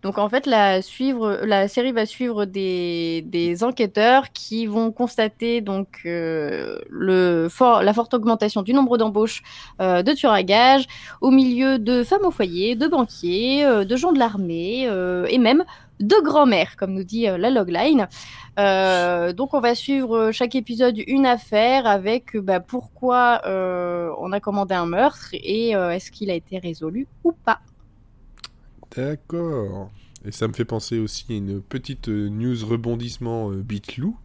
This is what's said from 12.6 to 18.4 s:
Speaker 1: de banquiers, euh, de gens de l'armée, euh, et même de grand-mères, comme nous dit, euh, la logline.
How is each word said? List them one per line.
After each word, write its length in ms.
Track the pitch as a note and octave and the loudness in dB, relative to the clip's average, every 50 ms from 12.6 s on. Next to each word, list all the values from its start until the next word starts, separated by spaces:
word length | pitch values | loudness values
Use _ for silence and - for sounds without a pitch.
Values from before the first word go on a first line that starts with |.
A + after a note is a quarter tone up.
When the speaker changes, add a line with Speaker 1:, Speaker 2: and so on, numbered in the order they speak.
| F#3+ A3+ B3 | 0 0 0
Speaker 1:
de 120 | A3 C#4+ | 0 0
banquiers, 760 | D#4+ F4 C#4 A#3 - - - - F3 F3+ G3 A#3 B3+ C4+ C#4+ D4 | 2 2 2 0 0 -4 -6 -4 -2 0 0 0 0 2 2 4
euh, 180 | C#4 A#3+ G#3+ G3 | 4 4 4 2
de 120 | F#3+ A#3+ | 0 0
gens 160 | C4 D4 F4 E4+ | 0 2 2 4
de 60 | C#4 | 4
l'armée, 680 | A#3+ A#3 G3+ G3 F#3+ E3+ E3+ E3 E3+ F#3+ A3+ B3+ C4 | 2 2 0 -4 -4 -4 -4 -4 -4 -4 -4 -2 -2
euh, 380 | A#3+ G3+ F#3 F3+ F3+ F3+ F3+ F3+ - | -2 -2 -2 -2 -2 -2 -2 -2 2
et 80 | - | 2
même 280 | B3+ A#3+ A3 C4 D#4 F4+ - - - - - _ _ | 4 4 6 4 4 2 0 -8 -20 -20 -20 _ _
de 160 | G3+ G#3 F#4+ G#4+ D#4 | 0 4 4 4 4
grand-mères, 540 | D#4 C#4+ D4+ D4 B3+ G#3+ F3 D#3 - - | 4 4 4 6 6 4 4 2 -2 -4
comme 160 | - G3 F#3+ F#3+ | -6 -6 -4 -4
nous 100 | F#3+ F#3+ | -6 -8
dit, 240 | F3+ G#3+ A3+ A#3 | -6 -4 -2 0
euh, 100 | G#3 F#3 | 0 0
la 120 | E3+ F#3+ B3 | 2 0 2
logline. 580 | C4+ A#3+ G3 F3 E3+ E3+ A3 D4+ D#4 B3+ G3 - - - - - - - | 2 2 0 0 0 0 2 4 4 4 2 0 -6 -18 -18 -18 -20 -20